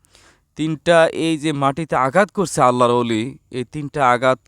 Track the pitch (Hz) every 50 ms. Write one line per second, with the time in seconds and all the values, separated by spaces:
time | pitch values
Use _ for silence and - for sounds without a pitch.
0 | _ _ _ _ _ _ _ _ _ _ _ - 151 160 160 143 - 175 170 165
1 | 165 160 - - 156 165 160 151 139 160 151 143 139 135 139 - 165 - 170 135
2 | 127 135 - 190 208 175 - 208 185 - - 160 135 127 123 123 127 120 120 120
3 | 120 117 117 107 113 135 131 - _ - 113 127 123 - - 156 143 139 - 151
4 | 139 123 123 120 131 131 131 - _